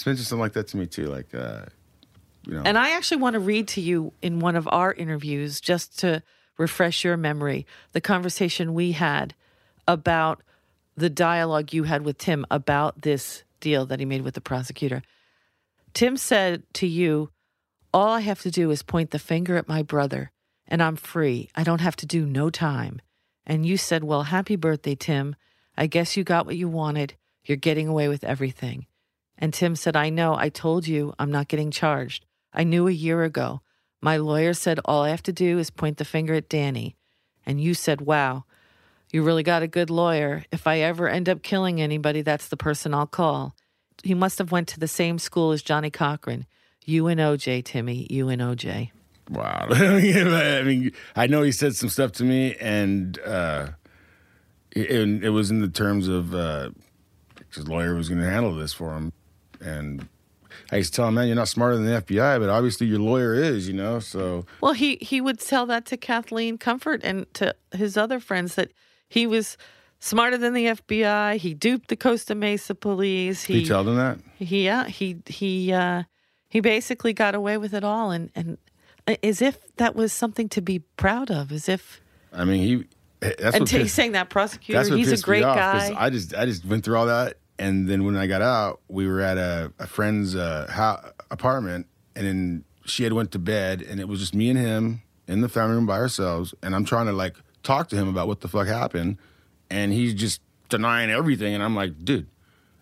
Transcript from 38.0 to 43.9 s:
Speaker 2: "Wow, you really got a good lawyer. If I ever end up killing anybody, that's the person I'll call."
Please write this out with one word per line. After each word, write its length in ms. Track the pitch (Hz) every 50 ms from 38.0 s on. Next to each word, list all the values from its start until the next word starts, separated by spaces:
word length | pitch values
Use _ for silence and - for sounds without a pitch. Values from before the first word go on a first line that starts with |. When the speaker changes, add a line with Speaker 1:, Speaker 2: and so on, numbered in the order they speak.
| 143
Speaker 2:
"Wow, 420 | 143 156 147 139 131 127 135 - _ _ _ _ _ _ _ _ _ _ _ _ _
you 120 | - 160 156
really 180 | 160 165 160 156
got 200 | 175 170 165 165
a 40 | 165
good 220 | - 175 175 156
lawyer. 540 | 165 170 175 170 165 151 147 143 143 160 - - -
If 140 | 165 -
I 120 | 160 156 160
ever 280 | 156 165 170 165 175 147
end 200 | 131 175 180 185
up 140 | 185 - -
killing 380 | - 202 196 190 185 175 160
anybody, 420 | 156 151 151 151 147 151 151 156 147
that's 260 | 156 147 147 - -
the 80 | -
person 360 | - - 156 143 - - 156 147
I'll 120 | 143 147 147
call." 480 | - - 175 156 143 139 135 139 - _ _ _ _ _ _ _